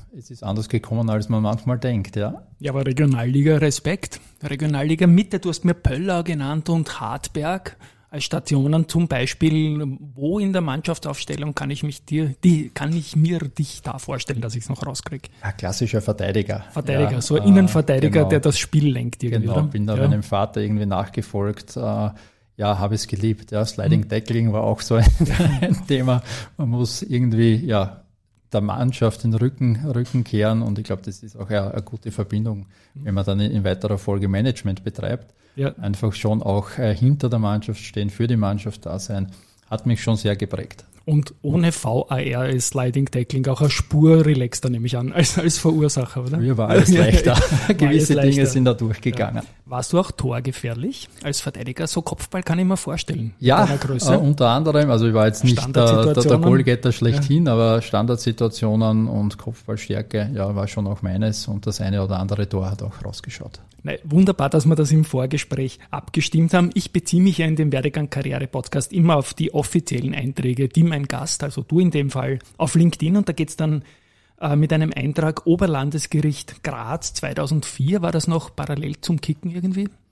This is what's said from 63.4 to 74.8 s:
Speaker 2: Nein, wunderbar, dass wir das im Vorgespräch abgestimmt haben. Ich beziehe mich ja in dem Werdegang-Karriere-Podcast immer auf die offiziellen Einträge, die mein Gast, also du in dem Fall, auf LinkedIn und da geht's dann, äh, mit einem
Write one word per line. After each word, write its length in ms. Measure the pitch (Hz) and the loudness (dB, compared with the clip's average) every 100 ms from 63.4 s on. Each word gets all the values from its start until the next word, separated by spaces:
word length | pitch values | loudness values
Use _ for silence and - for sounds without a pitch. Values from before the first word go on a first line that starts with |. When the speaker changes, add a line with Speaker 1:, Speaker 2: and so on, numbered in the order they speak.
| - - - - | -16 -18 -20 -14
Speaker 2:
Nein, 160 | 143 - | -10 -10
wunderbar, 480 | 156 160 190 - 139 | 0 4 4 4 2
dass 160 | 156 160 | 2 4
wir 80 | |
das 160 | 160 143 | 4 4
im 140 | 156 | 4
Vorgespräch 760 | 156 131 131 143 - 135 131 - - | 2 0 -2 -4 -4 -6 -6 -8 -12
abgestimmt 600 | 139 - - - 160 165 | -12 -6 -2 0 2 4
haben. 160 | 180 175 | 4 2
Ich 180 | 196 - | 0 -2
beziehe 300 | 180 - 175 | -2 2 4
mich 160 | 190 165 | 4 4
ja 80 | 160 | 0
in 80 | |
dem 160 | 156 151 | 2 0
Werdegang-Karriere-Podcast 1200 | 135 143 151 143 143 139 135 135 131 - 143 - | 0 -2 -2 -4 -4 -4 -6 -6 -8 -6 -6 -2
immer 220 | 180 170 147 | 2 4 4
auf 160 | - | 0
die 220 | - - | -4 -2
offiziellen 580 | 147 156 175 - 123 135 | -2 0 -2 -2 -4 -4
Einträge, 560 | - 131 - 127 123 131 | -4 -6 -2 -2 0 0
die 140 | 160 | 4
mein 240 | 170 147 139 | 2 2 -4
Gast, 380 | 127 156 - | -6 -6 -6
also 180 | 135 135 | -6 -6
du 160 | - 160 | 0 2
in 140 | 175 | 4
dem 180 | 151 139 | 2 -2
Fall, 300 | 127 127 135 - - | -2 -4 -6 -8 -4
auf 180 | 156 | 0
LinkedIn 420 | 160 170 - 156 202 | 4 4 2 2 2
und 120 | 202 | 2
da 40 | |
geht's 220 | 160 151 - | -2 -4 -2
dann, 280 | 156 151 - _ _ _ _ - | -2 -2 -6 _ _ _ _ -8
äh, 160 | 151 147 | 0 2
mit 160 | 156 | 2
einem 200 | 156 | 2